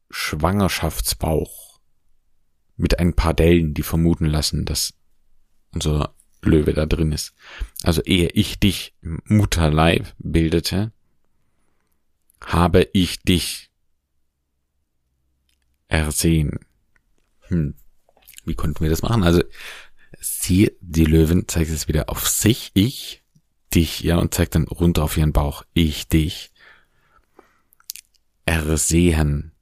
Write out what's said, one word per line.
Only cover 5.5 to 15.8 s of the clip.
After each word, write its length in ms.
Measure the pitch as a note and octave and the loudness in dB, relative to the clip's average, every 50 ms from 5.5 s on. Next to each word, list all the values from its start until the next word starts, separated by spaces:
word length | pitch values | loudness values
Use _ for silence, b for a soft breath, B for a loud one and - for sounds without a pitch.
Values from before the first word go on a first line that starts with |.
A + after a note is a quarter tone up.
| _ _ _ _ | _ _ _ _
unser 420 | - - D#2 D2+ D2+ D2+ - - - _ _ _ _ _ | -10 -4 -2 0 0 0 -2 -4 -6 _ _ _ _ _
Löwe 320 | - - - D#2 D2+ D#2 - | 0 2 4 4 4 2 0
da 120 | D2+ D#2 | 0 0
drin 280 | D#2 E2+ E2+ D#2+ D#2 D2+ | 0 0 0 0 0 -2
ist. 200 | - - - B B B B B B B B B - - | -4 -6 -12 B B B B B B B B B -4 -2
Also 200 | - E2 D#2 - | 0 0 0 0
ehe 260 | - F2 F2+ E2+ - | 2 2 2 2 2
ich 300 | - - G#2 - - - | 0 -2 -2 -2 -2 0
dich 340 | - G2+ E2 - - - - _ | 0 0 0 0 -6 -14 -18 _
im 200 | - - E2 - - | -12 -10 -10 -10 -2
Mutterleib 880 | - G#2 G#2+ G2+ - - - E2 D2+ D2+ D#2 D#2+ E2 F#2 - - - - - | 2 2 2 4 2 2 2 2 2 4 4 4 4 2 2 -2 -4 -10 -12
bildete, 760 | - D#2+ D#2 E2 E2 D#2+ E2 E2+ E2 - F2+ F#2 G#2 A2 - _ _ _ _ _ _ _ _ _ _ _ _ _ _ _ _ _ _ _ _ _ _ _ _ _ _ _ _ _ | -8 -2 0 0 2 2 0 0 -2 -2 -2 -2 -4 -4 -8 _ _ _ _ _ _ _ _ _ _ _ _ _ _ _ _ _ _ _ _ _ _ _ _ _ _ _ _ _
habe 480 | - - - E2 E2+ F2 E2 F#2 - - | -12 -4 0 0 2 4 4 4 4 4
ich 280 | - G2 F2 - - - | 2 0 0 0 -2 -4
dich 520 | - - F#2 E2+ - - - - - _ _ _ _ _ _ _ _ _ _ _ _ _ _ _ _ _ _ _ _ _ _ _ _ _ _ _ _ _ _ _ _ _ _ _ _ _ _ _ _ _ _ _ | 0 0 0 2 0 -4 -8 -12 -16 _ _ _ _ _ _ _ _ _ _ _ _ _ _ _ _ _ _ _ _ _ _ _ _ _ _ _ _ _ _ _ _ _ _ _ _ _ _ _ _ _ _ _